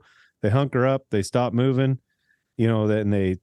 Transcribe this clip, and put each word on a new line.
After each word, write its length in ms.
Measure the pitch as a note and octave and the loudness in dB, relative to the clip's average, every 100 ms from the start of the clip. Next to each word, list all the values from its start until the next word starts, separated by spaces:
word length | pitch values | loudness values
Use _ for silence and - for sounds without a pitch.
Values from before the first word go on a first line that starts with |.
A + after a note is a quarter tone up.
| _ _ _ _ | _ _ _ _
they 80 | - | 0
hunker 360 | A#2+ C#3 C3 B2+ | 0 0 0 0
up, 200 | C3+ - | -2 -2
they 140 | G#2+ | -4
stop 300 | F#2+ B2 B2 | -2 -2 0
moving, 440 | A#2 C3 B2+ C3+ C3 _ _ _ _ _ - | 0 0 0 0 -2 _ _ _ _ _ -2
you 100 | A2+ | 0
know, 200 | A2+ G#2+ | 2 0
that, 120 | G#2+ | 0
and 140 | G#2 | 0
they 240 | G2+ F#2+ F#2 | 0 0 -4